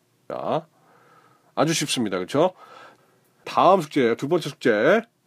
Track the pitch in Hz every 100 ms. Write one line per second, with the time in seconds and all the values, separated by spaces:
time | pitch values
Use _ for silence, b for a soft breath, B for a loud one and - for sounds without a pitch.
0 | _ _ - 64 76 143 160 b b b
1 | b b b b b - 143 160 147 -
2 | 110 92 92 135 180 - B B B B
3 | B B _ _ - - 147 190 147 -
4 | 120 117 139 175 151 - 131 104 127 214
5 | 226 _